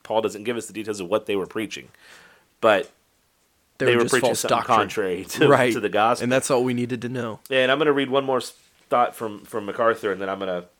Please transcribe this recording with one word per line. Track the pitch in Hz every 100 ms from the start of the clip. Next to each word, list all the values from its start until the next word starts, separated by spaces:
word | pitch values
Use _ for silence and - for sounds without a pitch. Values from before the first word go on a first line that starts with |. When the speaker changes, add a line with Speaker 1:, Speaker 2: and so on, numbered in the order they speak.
Speaker 1:
Paul | - 110
doesn't | 107 101
give | 104 120
us | -
the |
details | 101 107 104
of | 87
what | 104 -
they |
were | 101 82
preaching. | 110 104 71 64 _ - - - _ _ _
But | 113 101 - _ _ _ _ _ _ _ _ -
Speaker 2:
They | 127
Speaker 1:
they |
Speaker 2:
were | 120
Speaker 1:
were |
Speaker 2:
just | 120
Speaker 1:
preaching | 127 120
Speaker 2:
false | 113
Speaker 1:
something | - 117
Speaker 2:
doctrine. | 113 113
Speaker 1:
contrary | 98 110 95 90
to, | 92 120 151
Speaker 2:
Right. | 131 127
Speaker 1:
to | 117
the | 101
gospel. | 101 110 123
Speaker 2:
And | 120
that's | 131 -
all | 131
we | 127
needed | 123 120 123
to | 120
know. | 127 117 104 -
Speaker 1:
And | 131 127
I'm | 139
gonna | 151
read | 139 135
one | 135
more | 135 127
s-, | - - _ _ _
thought | 123 123
from, | - 113 104
from | - 117 101
MacArthur, | 95 113 110 107
and | 95
then | 95
I'm | 95
gonna, | 95 90 87